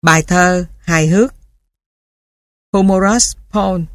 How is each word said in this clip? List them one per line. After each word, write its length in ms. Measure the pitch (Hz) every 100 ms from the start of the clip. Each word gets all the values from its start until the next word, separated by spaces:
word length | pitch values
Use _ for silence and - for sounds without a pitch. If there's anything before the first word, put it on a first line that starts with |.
Bài 200 | 160 160
thơ 440 | 160 180 180 180 175 -
hài 260 | - 165 160
hước. 280 | 180 254 - _ _ _ _ _ _ _ _ _ _ _ _ _
Humorous 640 | 196 196 190 196 233 - - -
poem. 360 | 208 196 185 165